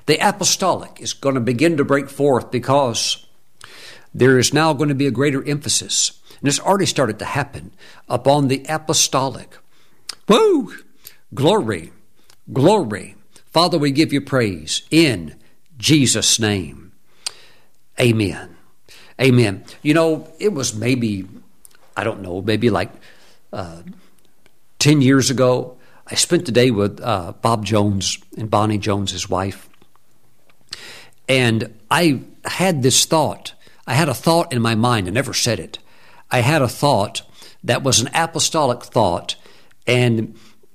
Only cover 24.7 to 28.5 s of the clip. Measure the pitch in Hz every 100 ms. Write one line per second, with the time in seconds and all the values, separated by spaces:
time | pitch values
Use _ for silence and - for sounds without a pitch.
24.7 | - 143 151 127 139 131 123 127 127 127
25.7 | - - - - - - 170 175 117 127
26.7 | 101 101 104 120 101 87 - 113 113 101
27.7 | 107 101 98 92 - - - 113